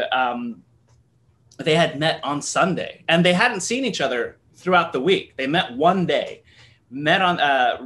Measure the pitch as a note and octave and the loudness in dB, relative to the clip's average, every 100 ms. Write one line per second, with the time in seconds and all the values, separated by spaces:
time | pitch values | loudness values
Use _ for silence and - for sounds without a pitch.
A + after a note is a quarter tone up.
0 | - C3 B2 A#2+ A#2+ G2 - _ _ _ | -2 -2 -2 -4 -8 -12 -20 _ _ _
1 | _ _ _ _ _ - E3 E3 D#3+ C#3+ | _ _ _ _ _ -6 0 2 2 0
2 | D#3 - C3+ C#3+ - C#3 F3+ C3 E2+ - | -2 -2 -4 -6 -2 0 0 0 -6 -8
3 | - E3+ F3+ F3+ B3 G3+ - B3 B3+ - | 0 4 4 4 2 0 -4 -4 -4 -2
4 | C3+ B2 A#2 - _ _ F3+ F3 E3 C#3 | -2 -2 -4 -8 _ _ 0 2 2 -2
5 | D#3 F3 - - C3 E3+ - A#2+ E3 F#3+ | 0 0 -2 -8 -2 -2 -2 0 2 2
6 | D#3 C3 - - _ _ - _ - C3 | 0 -2 -4 -12 _ _ -20 _ -16 -4
7 | D3+ F#3+ F3+ E3+ C#3+ C3+ B2 - | 0 2 2 2 2 2 0 -2